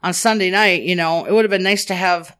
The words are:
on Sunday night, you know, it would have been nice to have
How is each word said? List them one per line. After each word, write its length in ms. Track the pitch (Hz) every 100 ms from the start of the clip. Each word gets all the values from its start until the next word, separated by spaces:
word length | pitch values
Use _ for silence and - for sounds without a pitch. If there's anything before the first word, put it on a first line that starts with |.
on 120 | 175
Sunday 360 | 175 233 220 185
night, 320 | 196 208 175
you 140 | 143 180
know, 300 | 165 165 -
it 60 |
would 120 | 214
have 60 | 220
been 120 | 196
nice 220 | 190 202
to 100 | -
have 420 | 185 185 175 165 _